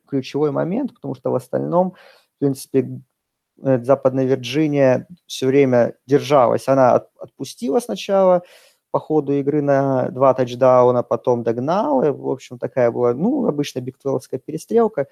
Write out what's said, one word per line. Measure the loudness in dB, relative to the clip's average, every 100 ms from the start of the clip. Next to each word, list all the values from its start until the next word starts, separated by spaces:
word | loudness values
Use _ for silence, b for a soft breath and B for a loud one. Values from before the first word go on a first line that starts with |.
| _
ключевой | -8 -6 -2 -2
момент, | -2 -4 -4 -6
потому | -8 -12 -8
что | -4
в | -4
остальном, | -4 -6 -2 0 -2 b b b b _
в |
принципе, | -4 -4 -4 -2 -2 -8 -18 _ _ _ _ _
э, | -2 0
Западная | 2 0 0 0 0
Вирджиния | -2 -2 -2 0 2 2 2 -4 -18 -16
все | -4 0
время | 2 4 2 0 -4 0
держалась. | 0 4 4 4 2 0
Она | 2 4 2
от-, | 0 _
отпустила | -20 -14 -14 -8 -4 -4
сначала | -4 -8 -2 2 4 2 b b b b _
по | -8
ходу | -2 -2 0
игры | -2 -2 -2
на | 2 2 2 0 -2
два | 2 2
тачдауна, | 2 -2 2 4 6 6 2
потом | -2 -2 0 0
догнала. | -2 -2 -2 -2 0 0 0
В | -2 -6
общем, | -8 -10 -12
такая | -6 0 0
была, | 2 0
ну, | 0 -2 0 -2
обычная | -2 -4 -8
биг-твелвская | -10 -8 -6 -6 -6 -10
перестрелка. | -10 -12 -2 0 0 -2 -8